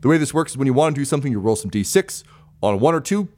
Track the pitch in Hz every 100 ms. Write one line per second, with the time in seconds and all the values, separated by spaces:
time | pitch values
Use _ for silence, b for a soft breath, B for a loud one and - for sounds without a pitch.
0 | 135 160 147 156 156 131 135 127 156 143
1 | 135 147 139 107 107 107 98 104 95 95
2 | - - - b b - 104 98 139 165
3 | - 202 190